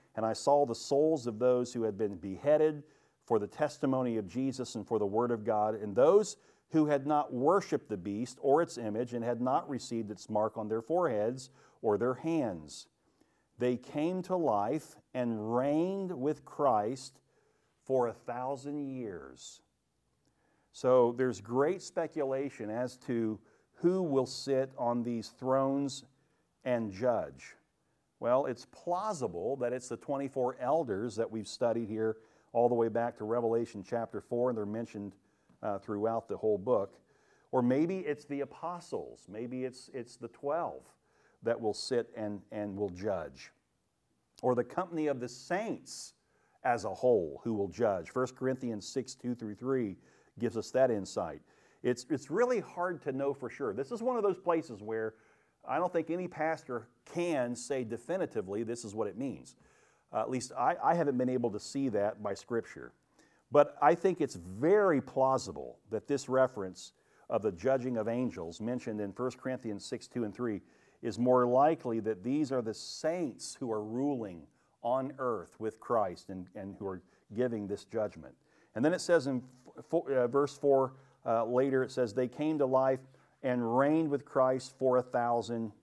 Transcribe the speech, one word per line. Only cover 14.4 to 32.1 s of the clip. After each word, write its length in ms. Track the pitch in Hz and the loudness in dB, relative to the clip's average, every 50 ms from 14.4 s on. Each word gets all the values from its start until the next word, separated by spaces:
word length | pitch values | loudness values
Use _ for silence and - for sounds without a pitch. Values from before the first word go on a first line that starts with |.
| 160 131 107 101 101 117 147 156 - - - - _ _ - | 2 2 2 2 2 0 -2 -4 -6 -10 -18 -20 _ _ -4
and 420 | 127 123 120 113 107 104 110 117 | -2 -2 -2 -2 -2 -2 0 2
reigned 560 | 123 135 143 147 156 170 185 196 196 190 180 | 2 2 2 2 2 2 0 -2 -4 -4 -6
with 340 | 185 127 131 151 151 - - | -4 -2 -2 -2 -2 -2 -8
Christ 720 | - - - 147 135 113 104 104 113 135 131 - - - _ _ _ _ _ _ _ _ _ _ _ _ _ _ | -12 -2 2 4 4 4 4 2 0 -4 -6 -10 -16 -20 _ _ _ _ _ _ _ _ _ _ _ _ _ _
for 240 | - 131 127 120 | 0 0 2 2
a 60 | 113 104 | 0 -2
thousand 760 | - - 123 117 123 127 131 139 127 131 147 147 147 143 | -6 -10 -10 -8 -6 -4 -4 -6 -6 -6 -8 -6 -6 -6
years." 720 | 135 131 127 120 101 90 78 67 67 64 - - - - - _ _ _ _ _ _ _ _ _ _ _ _ _ _ _ _ _ _ _ _ _ _ | -8 -8 -8 -8 -8 -8 -10 -12 -16 -18 -18 -18 -20 -20 -20 _ _ _ _ _ _ _ _ _ _ _ _ _ _ _ _ _ _ _ _ _ _
So 420 | _ - - 127 127 127 120 120 120 | _ -2 4 6 6 8 6 4 4
there's 240 | 120 131 127 110 98 | 0 0 0 -2 -4
great 400 | 101 113 120 131 143 165 190 185 | -6 -2 0 2 2 2 0 -4
speculation 880 | - - - 180 165 151 - 160 139 135 135 135 143 135 - - 107 104 | -8 -8 -6 -6 -6 -4 -4 -4 -2 -2 -2 -2 -4 -6 -6 -8 -8 -6
as 280 | 110 120 127 120 - | -4 -4 -4 -4 -6
to 420 | - - - 120 117 113 110 107 98 - _ _ _ _ _ _ | -10 -6 -4 -2 0 0 -2 -4 -6 -10 _ _ _ _ _ _
who 260 | - - 175 185 190 | 0 2 2 2 2
will 240 | 185 156 139 135 123 | 0 2 2 0 0
sit 460 | 127 - - - 139 135 131 135 131 - | 0 -4 -8 -4 0 0 0 0 -2 -4
on 260 | - 123 120 120 120 113 | -4 -2 0 0 0 -2
these 260 | 120 120 113 107 - | -2 -4 -6 -8 -10
thrones 760 | - _ 127 131 131 135 135 135 135 139 143 139 135 - - _ _ _ _ _ _ _ _ _ _ _ - | -12 _ 0 2 4 4 4 2 2 0 -2 -4 -6 -8 -12 _ _ _ _ _ _ _ _ _ _ _ -2
and 280 | 131 123 117 113 104 | 0 0 0 0 -4
judge. 640 | 92 95 123 123 117 98 80 71 67 65 - - - _ _ _ _ _ _ _ _ _ _ _ _ _ | -4 0 0 2 2 0 -2 -4 -10 -16 -20 -20 -20 _ _ _ _ _ _ _ _ _ _ _ _ _
Well, 260 | 117 117 123 135 147 | 2 2 4 4 2
it's 180 | 135 117 - - - | 0 -4 -6 -10 -18
plausible 840 | - - - 175 175 185 208 220 196 143 123 98 85 85 95 120 139 | -20 -12 -6 -4 -4 -2 -2 -4 -2 -2 -4 -4 -4 -4 -4 -4 -2
that 160 | 135 123 120 127 | -2 -2 -2 -2
it's 140 | 127 - | -4 -6
the 100 | - 120 | -8 -10
twenty-four 600 | 113 - - 139 139 139 131 - 135 123 127 131 - | -8 -6 -4 -4 -4 -4 -4 -2 0 0 0 -2 -2
elders 560 | 127 123 151 165 156 113 95 98 117 120 98 | 0 0 2 2 2 0 -2 -2 -2 -2 -2
that 140 | 107 110 - | -2 -2 -2
we've 180 | 110 110 98 | -4 -6 -8
studied 420 | - - - 123 117 113 117 117 101 | -8 -2 0 0 2 2 0 -2 -4
here 280 | 110 110 110 110 | -2 0 0 0